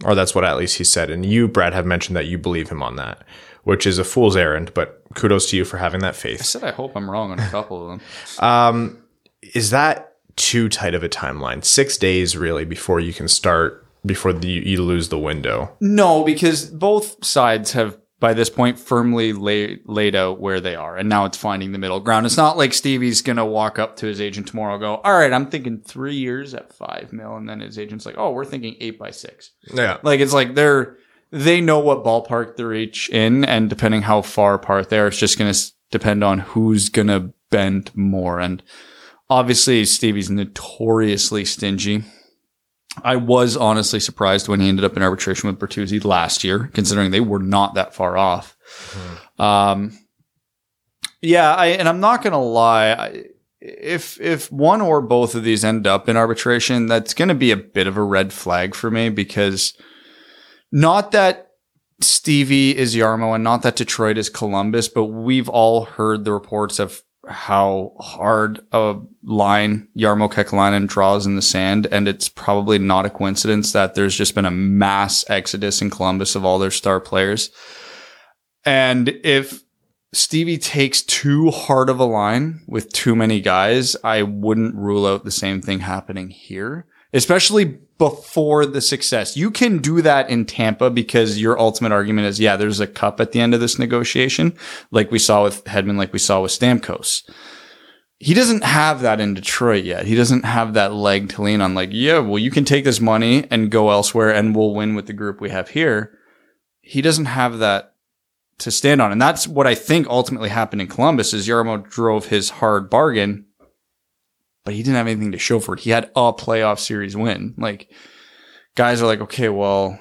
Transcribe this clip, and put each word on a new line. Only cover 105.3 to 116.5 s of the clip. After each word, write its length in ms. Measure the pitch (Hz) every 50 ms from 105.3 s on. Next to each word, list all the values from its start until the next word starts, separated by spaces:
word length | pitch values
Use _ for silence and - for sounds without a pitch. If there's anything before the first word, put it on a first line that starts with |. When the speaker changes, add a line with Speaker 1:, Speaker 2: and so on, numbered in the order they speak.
| 98 -
Speaker 2:
we 80 | 104 101
have 220 | 95 95 92 -
here. 480 | - 147 165 151 110 107 107 - _ _ _ _ _ _ _ _ _ _ _ _ _ _
He 180 | _ _ - 139
doesn't 240 | 135 165 156 156 151
have 360 | 123 120 127 127 120 117 110
that 340 | 110 104 98 98 - - _ _ _ _ _ _ _ _ _ _ _ _ _ _
to 120 | - 120
stand 300 | 107 - - 139 147 135
on. 100 | 117 101
And 120 | 101 113
that's 260 | 127 151 170 170 - 156
what 180 | 160 139 139
I 80 | 127 113
think 320 | - - - 151 170 143 117
ultimately 420 | 123 127 123 - 131 110 110 104
happened 320 | 104 113 110 - - 104
in 60 | 92 90
Columbus, 440 | - - 123 160 156 123 104 -
is 160 | 110 107 95 110
Jarmo 340 | 117 117 113 113 110 104 101 -
drove 380 | - - 117 113 110 107 104
his 240 | - 107 104 95 -
hard 400 | - - 123 110 104 101 95 95
bargain, 560 | - 120 151 156 120 107 101 101 104 104 - _ _ _ _ _ _ _ _ _ _ _ _ _ _ _ _ _ _ _ _ _ _ _ _
but 100 | 101 104
he 80 | 107
didn't 140 | 113 135 135
have 100 | 123 117
anything 240 | 113 110 107 107 104
to 80 | 92 87
show 220 | - - 120 110
for 140 | 101 - 95
it. 60 | -
He 100 | - 113
had 200 | 113 117 113 - _
a 160 | 131 120 117
playoff 480 | 113 - - -